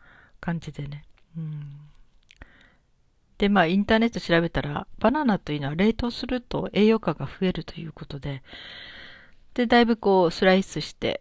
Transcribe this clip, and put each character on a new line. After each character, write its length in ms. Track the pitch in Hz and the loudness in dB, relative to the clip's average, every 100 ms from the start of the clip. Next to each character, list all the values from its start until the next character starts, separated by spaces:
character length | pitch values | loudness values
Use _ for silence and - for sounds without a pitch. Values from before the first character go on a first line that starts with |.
| _ - _ _ | _ -20 _ _
感 200 | - 170 | -6 -6
じ 120 | - | -6
で 160 | 147 143 | -12 -10
ね。 180 | 143 - - _ 160 | -12 -16 -20 _ -12
う 40 | |
ん。 380 | 160 151 147 143 147 - - _ _ _ - _ _ _ _ _ _ _ _ _ | -10 -10 -12 -16 -20 -20 -20 _ _ _ -20 _ _ _ _ _ _ _ _ _
で、 120 | 202 | 2
ま 120 | 202 | 4
あ、 40 | 165 | 4
イ 100 | 190 | 2
ン 100 | 202 | 4
タ 100 | 220 | 2
ー 40 | |
ネ 80 | 233 | 2
ッ 20 | |
ト 120 | 202 | -2
調 180 | - 170 | 2 2
べ 100 | 170 | 2
た 120 | - | -2
ら、 260 | 143 147 185 - | -4 -6 -8 0
バ 120 | 214 | 0
ナ 140 | 294 285 | 2 0
ナ 140 | 190 | 0
と 120 | - | -2
い 60 | 147 | -4
う 40 | |
の 80 | 139 | -4
は 60 | 151 | 0
冷 180 | 208 | 0
凍 180 | 226 240 | 2 -4
す 140 | 233 247 | -6 -6
る 140 | 254 | -6
と 280 | - 143 180 | -4 -6 -2
栄 140 | - 214 | 2 4
養 140 | 220 | 4
価 140 | - 151 | 0 -4
が 100 | 139 | -6
増 220 | - 185 | -4 -2
え 40 | |
る 120 | 180 | -2
と 120 | 156 - | -8 -12
い 120 | 160 | -12
う 40 | |
こ 140 | - 151 | -14 -14
と 140 | 143 | -12
で、 240 | 143 135 - - - - - - - - - - - - | -10 -12 -14 -20 -18 -18 -18 -18 -20 -20 -20 -20 -14 -4
で、 120 | 240 | 4
だ 140 | 240 | 6
い 40 | 233 | 6
ぶ 120 | 233 | 2
こ 280 | 202 190 170 | 4 4 4
う、 60 | |
ス 140 | - 196 | 4 4
ラ 80 | |
イ 100 | 185 | 4
ス 180 | 190 - | 2 -6
し 120 | - | -10
て、 260 | - - - | -6 -6 -6